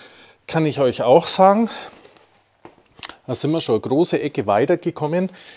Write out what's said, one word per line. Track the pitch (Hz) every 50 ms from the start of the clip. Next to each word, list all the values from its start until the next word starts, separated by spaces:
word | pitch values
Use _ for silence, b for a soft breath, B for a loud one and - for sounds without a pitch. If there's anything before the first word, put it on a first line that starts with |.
| B B B B B B B B _
Kann | - - 165 160
ich | 151 131 139
euch | 139 123 117 -
auch | 110 120 131 170 170
sagen. | - - - 190 190 202 220 233 214 B B B B B B B B B B B _ _ _ _ _ _ _ - - - _ _ _ _ - - B B B _
Da | - 123
sind | - - 143
wir | 160 160
schon | - - 117
eine | 107
große | - 104 131 147 175 - - 135
Ecke | 117 147 - - 107
weitergekommen. | 101 101 107 135 147 175 165 - 175 - - 156 147 160 180 185 185 B B B B B